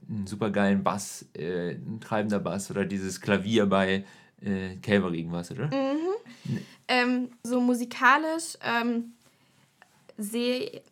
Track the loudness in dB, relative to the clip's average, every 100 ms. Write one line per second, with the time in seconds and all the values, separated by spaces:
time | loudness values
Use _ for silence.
0 | -10 -8 -6 -4 -2 2 4 4 2 0
1 | -4 -12 -16 -8 -4 -2 -2 -6 -8 -10
2 | -2 -2 0 0 -2 -4 -4 -2 -2 -2
3 | -4 -4 2 2 4 4 4 4 4 2
4 | -2 -16 -20 _ -4 -4 -4 -8 2 2
5 | 2 -2 -4 -4 -6 -6 -4 -2 -2 -2
6 | -2 -4 -8 -14 -6 -6 -6 -14 0 2
7 | 2 0 -2 -8 -2 0 2 2 0 2
8 | 6 6 4 -4 -6 -8 -2 0 0 -2
9 | -4 -12 _ _ _ _ _ _ -20 _
10 | _ -10 -6 -2 0 0 -2 -10 -18